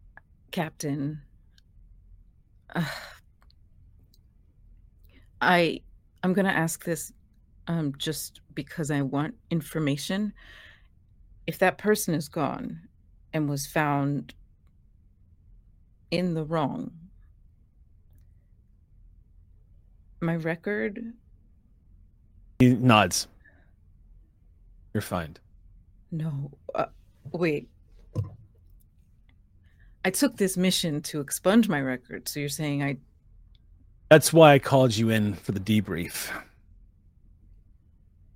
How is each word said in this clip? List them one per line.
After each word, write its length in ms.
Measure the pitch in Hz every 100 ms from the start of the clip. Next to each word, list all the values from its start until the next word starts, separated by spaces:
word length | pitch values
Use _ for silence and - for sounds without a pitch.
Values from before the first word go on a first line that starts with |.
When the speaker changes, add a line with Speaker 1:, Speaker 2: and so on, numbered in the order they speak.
| - - _ _ -
Speaker 1:
Captain, 680 | 196 160 - 151 139 143 151 - - - _ _ - - - - - - - _ _ - 175
uh, 100 | 151 - - - - _ - - - - - - - - - - - _ - - - - - - - -
I, 400 | - 175 165 - - - _ _
I'm 120 | 185
gonna 160 | 185 190
ask 360 | - 165 - 175
this, 260 | 160 - - - - - - -
um, 260 | 170 147 139
just 440 | 165 147 - - -
because 380 | - 143 - 147
I 100 | 143
want 320 | 135 143 156 - -
information. 840 | 170 139 160 147 143 - 190 208 - - - - - - - - - - - -
If 100 | -
that 220 | 185 -
person 340 | 208 208 -
is 160 | 156 143
gone 500 | 170 131 - - 165 - _ - - -
and 160 | 160 143
was 160 | 143 139
found 720 | 170 151 143 139 143 - - - _ - _ - - - _ - - - - - - - _ -
in 240 | 175 180 160
the 80 | 151
wrong, 460 | 160 139 80 - 160 180 - - - - - - - - - - - - - - - - - _ - - - - - - - - - - - - -
my 140 | 170 165
record? 680 | 160 165 202 208 220 202 226 - - - - - _ - - - - _ - - - -
Speaker 2:
He 160 | 127 123
nods. 520 | 123 107 92 - - - - - - - - - - - - _ - - - - -
You're 80 | 107
fine. 360 | - 92 78 - - - - - - - -
Speaker 1:
No, 400 | 165 160 139 139 - - -
uh, 100 | - - - _ -
wait. 360 | 170 170 - - - - - - - - - - - - - - _ - - - _ _ - - - - - 185
I 60 |
took 260 | 190 285 -
this 180 | 190 180
mission 440 | 185 - 170 147
to 180 | - 151
expunge 460 | 143 - 180 226 190
my 140 | 147
record, 480 | 131 123 - - -
so 100 | 147
you're 100 | 143
saying 340 | 143 151 143
I 140 | 143 139 - - - - - - - - - - -
Speaker 2:
That's 220 | 156 -
why 220 | 160 156
I 60 | 143
called 360 | - 135 131 107
you 140 | 113
in 240 | 113 104
for 200 | 92 -
the 60 | 98
debrief. 720 | 95 107 98 85 85 - - - - - - - - _ - _ - - - - - - _ - - - -